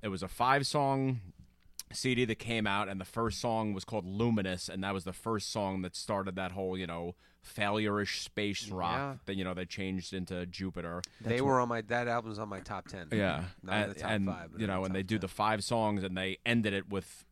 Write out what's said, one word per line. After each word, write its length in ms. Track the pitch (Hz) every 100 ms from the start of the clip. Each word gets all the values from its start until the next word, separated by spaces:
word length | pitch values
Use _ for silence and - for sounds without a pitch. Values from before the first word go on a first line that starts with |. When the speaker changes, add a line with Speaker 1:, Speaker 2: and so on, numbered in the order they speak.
Speaker 1:
it 60 | 107
was 160 | 95
a 40 | 92
five-song 920 | - 123 139 131 151 139 135 135 127 92 - - _ - - -
C 240 | - 131 123
D 100 | 120
that 140 | 110
came 260 | 117 113 107
out, 240 | 98 101
and 100 | 98
the 60 | 92
first 340 | 117 113 -
song 340 | 123 113 110
was 100 | 95 -
called 200 | 110 90
Luminous, 600 | 98 120 110 95 90 -
and 140 | 92
that 100 | 95 95
was 80 |
the 100 | 90
first 380 | 90 113 110 -
song 300 | 113 98 95
that 120 | 92 -
started 400 | - 101 95 92
that 160 | 92
whole, 220 | 92 95 92
you 100 | 90
know, 260 | 85 87 - _ _
failure-ish 760 | - - 101 107 107 104 98 -
space 440 | - - 104 98 107
rock 280 | 95 85 85
Speaker 2:
Yeah. 160 | 139 131 -
Speaker 1:
that, 100 | 98
you 80 |
know, 100 | 92
they 120 | 90 90
changed 460 | - 95 95 85
into 320 | 92 87 90 90
Jupiter. 560 | - 95 87 85 87 - -
Speaker 2:
They 100 | 110
Speaker 3:
That's 100 | 120
Speaker 2:
were 100 | 139 131
Speaker 3:
what 60 |
Speaker 2:
on 60 | 120
my, 120 | 117
that 260 | 107 120 120
album's 320 | 120 113 104
on 100 | 107
my 120 | 95
top 260 | - 98 -
ten. 220 | 98 80
Speaker 1:
Yeah. 320 | 110 98 73 90 -
Speaker 2:
Not 120 | 92 101
in 60 |
Speaker 1:
And, 80 | 104
Speaker 2:
the 80 | 95
top 100 | 78
Speaker 1:
and, 140 | 110 98
Speaker 2:
five, 240 | 92 82
but 60 | 85
Speaker 1:
you 40 | 107
Speaker 2:
in 60 |
Speaker 1:
know, 80 | 92
Speaker 2:
the 60 | 95
Speaker 1:
and 40 |
Speaker 2:
top 40 | 95
Speaker 1:
they 80 |
do 120 | 95 110
Speaker 2:
ten. 60 |
Speaker 1:
the 60 | 92
five 360 | - 107 110
songs, 400 | 101 117 110 104
and 140 | 95 92
they 220 | 95 95 117
ended 280 | 117 107
it 160 | 98 92
with 360 | 98 - - -